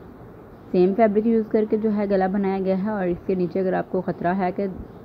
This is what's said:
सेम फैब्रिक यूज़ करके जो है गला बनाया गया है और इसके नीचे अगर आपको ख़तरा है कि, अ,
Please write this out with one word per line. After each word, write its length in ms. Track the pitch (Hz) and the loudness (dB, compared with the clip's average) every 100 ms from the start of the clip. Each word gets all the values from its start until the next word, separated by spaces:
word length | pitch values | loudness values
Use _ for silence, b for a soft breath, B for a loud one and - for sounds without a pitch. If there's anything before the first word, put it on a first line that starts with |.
| - - - - - - - | -20 -20 -20 -20 -20 -20 -2
सेम 220 | 175 185 | 4 4
फैब्रिक 320 | 196 220 202 226 | 6 4 4 2
यूज़ 220 | 226 214 | 2 2
करके 280 | 220 220 220 | 0 0 0
जो 140 | 220 | 0
है 160 | 208 202 | 0 0
गला 220 | 196 185 | 2 2
बनाया 320 | 202 196 196 | 0 0 0
गया 160 | 185 190 | 0 0
है 140 | 208 | -2
और 180 | 214 180 | -2 -2
इसके 280 | 175 - 185 | -4 -2 -2
नीचे 240 | 175 190 | 0 0
अगर 140 | 185 | 0
आपको 260 | 180 175 185 | -2 -2 -4
ख़तरा 320 | 180 - 170 | -4 -2 -2
है 200 | 190 180 | 0 -2
कि, 100 | 190 | -2
अ, 80 | 202 180 - - | -4 -6 -14 -16